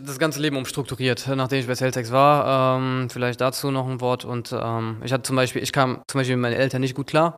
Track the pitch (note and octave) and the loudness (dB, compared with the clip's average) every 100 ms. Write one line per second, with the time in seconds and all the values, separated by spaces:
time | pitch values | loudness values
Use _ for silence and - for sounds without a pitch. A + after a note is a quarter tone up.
0 | C#3 C3 D#3+ C#3 D3+ C#3 B2 - B2 B2+ | -10 -2 -2 0 -2 -2 -4 -6 -6 -2
1 | B2+ A#2+ C3 C3+ B2+ C3+ B2 B2 C3 B2+ | 0 0 0 -2 0 0 0 0 0 0
2 | A2+ C3 C#3+ D3 B2 C3+ C3 C3 C3 B2+ | 0 6 6 6 4 4 4 2 0 0
3 | B2+ B2 B2 A#2+ C3 - C#3+ C3+ B2+ B2+ | -2 -2 -2 0 0 0 -2 -2 -2 -2
4 | B2 B2 - B2 A2+ A#2 A#2 A2+ A2+ A2 | 0 0 -2 -6 -4 -4 -2 -2 -2 -4
5 | A#2+ C3 A#2 C3 B2+ - - - C3 - | -2 -2 0 0 0 0 -2 2 2 0
6 | - C#3 B2+ B2+ A#2+ A#2 C3 B2+ C3 B2+ | -4 -2 0 0 0 2 0 0 -2 -4
7 | - D3+ E3 | -2 2 2